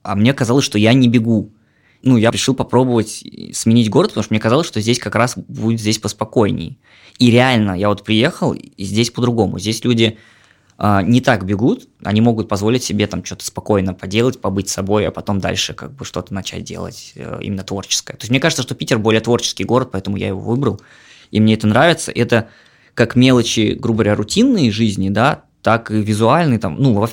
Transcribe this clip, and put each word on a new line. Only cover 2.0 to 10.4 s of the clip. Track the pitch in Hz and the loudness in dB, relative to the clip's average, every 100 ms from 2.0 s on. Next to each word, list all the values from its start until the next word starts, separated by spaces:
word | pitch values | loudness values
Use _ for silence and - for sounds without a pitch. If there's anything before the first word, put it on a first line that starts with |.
Ну, | 131 123 | 2 4
я | 110 | 4
решил | 113 - 127 | 0 -2 -2
попробовать | 127 120 131 120 107 - - - 50 | 0 0 2 0 -2 -6 -16 -18 -14
сменить | - - 117 110 | -4 2 4 4
город, | 131 202 | 2 0
потому | - | -2
что | 104 | -4
мне | 107 | -2
казалось, | 113 127 175 | 0 0 0
что | 113 | -4
здесь | 107 123 | -2 -2
как | 107 107 | -2 0
раз | 123 98 | 0 -2
будет | 85 127 110 113 | -12 -4 -2 -2
здесь | 107 113 | -2 -4
поспокойней. | 107 - - - 101 95 82 - _ _ - - | -4 -6 -4 0 2 0 -6 -12 _ _ -14 0
И | 123 | 4
реально, | 117 127 120 104 90 | 6 4 2 0 0
я | 104 | -2
вот | 101 | -2
приехал, | - 110 135 - 156 | 0 0 0 0 -4
и | 78 - - 98 | -4 -10 -12 -4
здесь | 101 120 | 0 -2
по-другому. | - 123 117 95 104 | 0 -2 0 0 -2
Здесь | 104 113 | -6 -4
люди, | 123 117 110 110 - _ | 0 2 2 0 -16 _